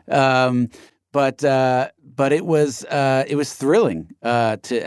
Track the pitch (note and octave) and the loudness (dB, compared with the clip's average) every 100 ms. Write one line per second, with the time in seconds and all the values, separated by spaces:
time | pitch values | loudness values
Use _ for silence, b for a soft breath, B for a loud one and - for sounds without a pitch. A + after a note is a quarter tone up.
0 | B C#3 C3+ C3 B2+ B2 A#2 B B B | B 0 2 2 0 0 -4 B B B
1 | _ C#3+ C3+ C3 C#3+ C3 C3 B2+ C3+ _ | _ -2 -2 0 0 2 2 0 -4 _
2 | C3+ C3 C3+ D3+ E3 D#3 D3 B2+ - C#3+ | -10 -2 0 0 0 0 0 -4 -6 -2
3 | C3+ C3 C3+ D3 C#3 - C3+ G3 E3+ E2 | 0 0 0 -2 -4 -2 2 2 2 -2
4 | D#2+ - A#2 A#2+ A2+ A2 - A#2+ | -10 -8 -2 0 0 -2 -4 -4